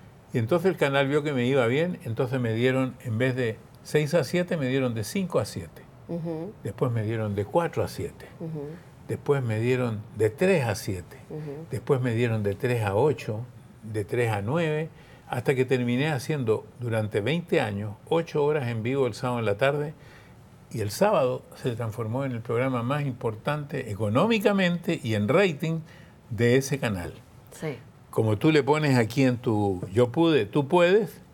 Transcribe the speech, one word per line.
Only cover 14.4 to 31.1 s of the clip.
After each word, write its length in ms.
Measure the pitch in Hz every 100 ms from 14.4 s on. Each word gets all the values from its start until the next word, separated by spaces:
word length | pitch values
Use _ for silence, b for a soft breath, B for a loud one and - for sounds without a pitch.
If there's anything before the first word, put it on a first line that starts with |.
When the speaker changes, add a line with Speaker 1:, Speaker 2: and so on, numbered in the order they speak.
Speaker 1:
nueve, 460 | 101 160 165 151 160 B B B -
hasta 240 | 127 120 131
que 100 | 123
terminé 420 | 127 123 123 151
haciendo 560 | 143 - 156 113 107 - -
durante 400 | 120 110 104 110
veinte 400 | 104 165 175 170
años, 360 | 113 101 104 104 -
ocho 360 | 165 165 156 147
horas 240 | 151 120
en 140 | 117
vivo 220 | 107 139 127
el 60 | 107
sábado 240 | 127 120
en 60 | 107
la 120 | -
tarde, 360 | 135 147 147 156 B B B B - - -
y 80 | 117
el 100 | 104
sábado 500 | - 202 196 131 127 - -
se 100 | 139 113
transformó 480 | 117 107 110 120
en 80 | 139
el 60 | 117
programa 420 | 110 120 131 123
más 200 | 117 147 143
importante 880 | 123 120 107 - 147 143 139 117
económicamente 1080 | 98 107 117 202 226 208 202 180 170 - -
y 120 | 117 107
en 120 | 104
rating 520 | 156 202 143 160 165 156 B B B -
de 260 | 101 120 127
ese 200 | 135 139
canal. 340 | 120 98 85 - - - -
Speaker 2:
Sí. 260 | - 160 123 - - -
Speaker 1:
Como 280 | - 113 104
tú 140 | 156
le 120 | 151
pones 340 | 127 151 151 127
aquí 260 | 110 -
en 140 | 131 120
tu 440 | 123 107 101 92 92
"Yo 160 | 95 123
pude, 340 | 139 165 147 104
tú 220 | 147 135
puedes", 540 | 180 175 196 196